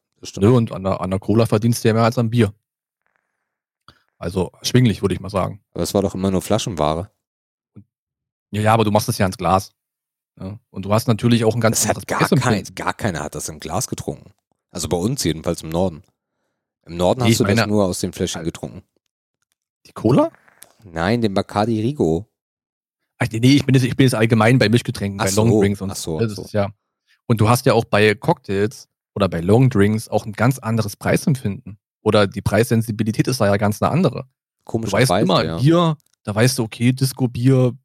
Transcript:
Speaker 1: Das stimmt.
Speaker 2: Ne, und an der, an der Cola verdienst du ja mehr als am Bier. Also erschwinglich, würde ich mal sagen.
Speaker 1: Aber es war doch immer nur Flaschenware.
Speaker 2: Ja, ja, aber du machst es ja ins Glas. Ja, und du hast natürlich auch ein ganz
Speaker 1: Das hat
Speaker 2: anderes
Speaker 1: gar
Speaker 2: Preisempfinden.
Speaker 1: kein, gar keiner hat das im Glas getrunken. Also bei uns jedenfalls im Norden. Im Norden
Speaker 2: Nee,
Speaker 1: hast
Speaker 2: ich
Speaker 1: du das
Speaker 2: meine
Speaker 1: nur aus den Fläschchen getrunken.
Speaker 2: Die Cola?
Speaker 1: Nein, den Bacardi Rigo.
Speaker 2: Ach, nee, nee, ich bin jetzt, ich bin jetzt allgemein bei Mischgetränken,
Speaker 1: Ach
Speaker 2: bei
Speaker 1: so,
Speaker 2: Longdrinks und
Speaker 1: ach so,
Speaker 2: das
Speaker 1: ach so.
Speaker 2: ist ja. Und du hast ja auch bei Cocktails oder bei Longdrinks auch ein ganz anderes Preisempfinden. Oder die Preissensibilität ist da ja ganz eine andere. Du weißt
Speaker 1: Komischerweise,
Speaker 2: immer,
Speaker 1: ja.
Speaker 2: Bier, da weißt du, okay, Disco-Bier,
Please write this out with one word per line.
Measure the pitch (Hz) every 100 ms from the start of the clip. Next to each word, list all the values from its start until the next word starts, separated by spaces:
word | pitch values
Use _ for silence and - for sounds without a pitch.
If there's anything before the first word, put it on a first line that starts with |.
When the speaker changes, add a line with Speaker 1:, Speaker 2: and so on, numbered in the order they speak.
| _ _
Speaker 1:
Das | -
stimmt. | - 101
Speaker 2:
Ne, |
und | 123 110
an | 87
der, | 95 -
an | 92
der | 95
Cola | - 107 110
verdienst | 110 117 120
du | 117
ja |
mehr | 110
als | 117 120
am | 113
Bier. | 117 104 - _ _ _ _ _ _ _ _ _ _ _ _ _ _ _ _
Also | 87 92 87 -
erschwinglich, | - 123 123 92
würde | 98 92
ich |
mal | 95
sagen. | 98 92 104 _
Speaker 1:
Aber | 87
es | 87
war | 101
doch | 98
immer | - 95
nur | 92
Flaschenware. | - 110 - 82 76 80 98 _ _ _ _ _ _ - _ _ _ _ _ _ _
Speaker 2:
Ja, | 101
ja, | 107
aber | 113
du | 104
machst | 104 -
es | -
ja | 95
ins | -
Glas. | 85 92 - _ _ _ _ _ _ -
Ja, | 95 107 _
und | 98 95
du |
hast | 107 -
natürlich | 107 120 117
auch | 110 117
ein |
ganz | 110 113
Speaker 1:
Das | 104
hat | -
Speaker 2:
anderes | -
Speaker 1:
gar | -
Speaker 2:
Preisempfinden. | - 139 127 101 -
Speaker 1:
kein, | -
gar | 85
keiner | - 110 78
hat | 76 78
das | -
im | 78
Glas | 78 92 -
getrunken. | - - - - _ _ _ _
Also | - 80
bei | 87
uns | 92 -
jedenfalls | 82 78 80 82
im | 80
Norden. | 85 95 76 - _ _ _ _ _ _ _ -
Im | 85
Norden | 90 123
Speaker 2:
Nee, | 113
Speaker 1:
hast |
Speaker 2:
ich | 113
Speaker 1:
du | 101
das | 113
Speaker 2:
meine | 104
Speaker 1:
nur | 104 95
aus | 90
den | 92
Fläschchen | - 92 90
getrunken. | 82 - 78 95 - _ _ _ _ _ _ _ _ _ -
Speaker 2:
Die |
Cola? | - 107 143 330 - _ _ - _
Speaker 1:
Nein, | 98 82 87 120
den | 110
Bacardi | 98 - 104 107 110
Rigo. | 113 147 85 82 - _ _ _ _ _ _ _ _ -
Speaker 2:
Ach, | 127
nee, | 110
nee, | 123 143
ich | -
bin | 131
jetzt, |
ich | 123 -
bin | 131
jetzt | 113
allgemein | 113 113 110 131
bei | 107
Mischgetränken, | 117 - - 101 98
Speaker 1:
Ach | 98
Speaker 2:
bei |
Speaker 1:
so, | 98 113
Speaker 2:
Longdrinks | 107 101 101
und | 92
Speaker 1:
ach | 98
so, | - 78
Speaker 2:
das | 113
Speaker 1:
ach | 101
so. |
Speaker 2:
ist | -
ja. | 104 98 - _ _ _ _ -
Und | 113
du | 107
hast | 123 135
ja |
auch | 113 -
bei | 104 107 107
Cocktails | - 175 - 98 104 - - _ _
oder | - 95
bei | 82
Longdrinks | 85 113 131 110 101 110 -
auch | 107 107
ein |
ganz | 101 117 131
anderes | 110 113 101 -
Preisempfinden. | 95 - - 131 104 95 - 104 _ _
Oder | 110 104 98
die | 101
Preissensibilität | - 101 120 117 110 107 110 107 139
ist | 131
da | 101
ja | 101
ganz | 104 107
eine | 98
andere. | 160 160 -
Du |
weißt | - _ _ _ -
Speaker 1:
Komischerweise, | 117 110 98 131 92
Speaker 2:
immer, | 185 160 85
Speaker 1:
ja. | 82
Speaker 2:
Bier, | 139 170 165 151 _ _
da | -
weißt | 104 127 131
du, |
okay, | 110 - 120
Disco-Bier, | 127 135 - 127 120 127 131 127 -